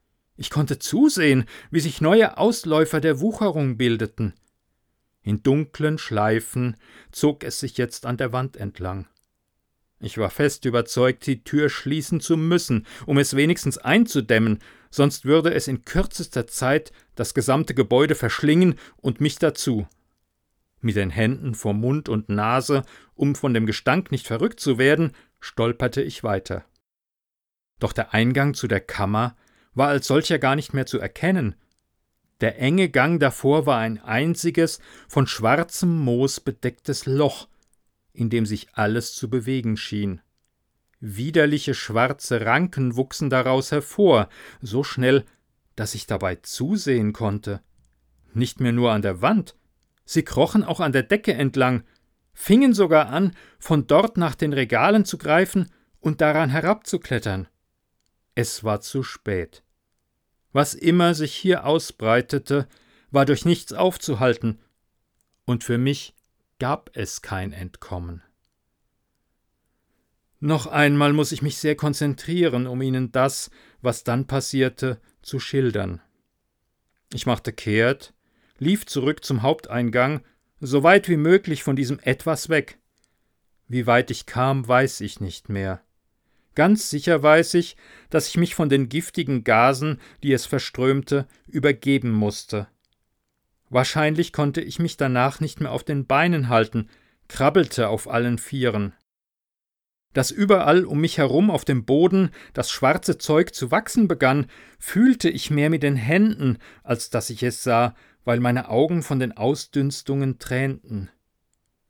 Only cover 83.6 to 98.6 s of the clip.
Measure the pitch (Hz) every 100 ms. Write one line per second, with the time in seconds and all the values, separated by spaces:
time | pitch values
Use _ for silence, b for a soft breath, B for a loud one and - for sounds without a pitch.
83.6 | _ 123 117 120 123 - - 127 131 135
84.6 | 117 127 131 - 101 - 95 - - 98
85.6 | 95 92 _ _ _ _ _ _ _ -
86.6 | 165 214 - 147 175 160 147 160 170 170
87.6 | 175 - b b b 160 - - 170 -
88.6 | 151 139 123 143 - - 139 131 117 110
89.6 | 123 131 151 143 B B 143 127 - 139
90.6 | - - 127 139 131 139 135 b b 147
91.6 | 143 139 139 139 120 107 104 104 - 107
92.6 | 101 _ _ _ _ _ _ _ _ _
93.6 | _ 123 131 156 151 156 170 - 143 139
94.6 | - - 170 - 135 127 131 - 151 -
95.6 | 147 127 - 143 135 139 170 165 123 117
96.6 | 110 117 107 b b b _ - 135 165
97.6 | 147 - 107 110 - 120 120 117 - 139